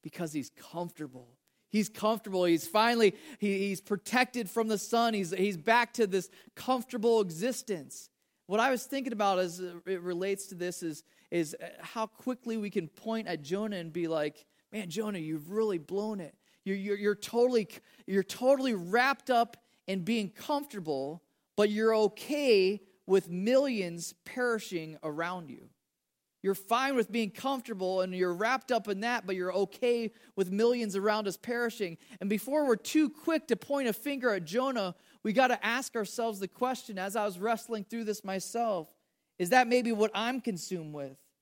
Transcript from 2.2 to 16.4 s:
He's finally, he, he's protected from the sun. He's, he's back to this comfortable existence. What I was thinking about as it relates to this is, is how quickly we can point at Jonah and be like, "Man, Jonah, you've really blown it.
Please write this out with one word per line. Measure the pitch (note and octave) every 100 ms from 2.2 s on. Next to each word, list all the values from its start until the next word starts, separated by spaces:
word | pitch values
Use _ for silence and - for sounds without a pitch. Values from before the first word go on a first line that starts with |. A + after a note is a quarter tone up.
| G#3+ F#3+
He's | F3+ E3 -
finally, | G#3+ A3+ A#3+ G#3+ - - C4
he, | G#3 G3
he's | G3+ F#3
protected | - G3+ - B3 B3 A#3+ G3
from | - A3
the | G#3+
sun. | - A#3 A#3
He's, | G#3+ F3+
he's | F#3 G3+ F3+
back | D#3 A#3 A#3
to | - G#3+
this | F#3 F3 - - -
comfortable | - B3+ A#3 A#3+ A3+ A3+
existence. | G3 D#3+ A3+ B3+ - F#3 C3 - - _ _ _ -
What | G3+
I | B3+
was | B3+
thinking | - C#4 C4
about | G#3 G3+ F#3
as | F#3 E3+
it | F3+ F3 F#3 F#3+
relates | F3 F3 F#3+ G3 -
to |
this | F3+ F3 F3
is, | E3+ D3 - _ _
is | E3+ D3+ E3 F3 -
how | E3+ A#3 A3
quickly | _ - B3 A#3 A3+
we | G#3
can | F#3+ E3
point | - A3 A3+ G#3+
at | E3
Jonah | C#3+ F#3 A3 G3+
and | E3
be | E3 E3
like, | D#3+ D3+ - _ _ _
"Man, | G#3 F#3
Jonah, | D#3+ G#3+ G3
you've | D#3 D#3 D3
really | G#3 A3 F3+
blown | D3 F#3+ G#3+ G#3
it. | D#3 _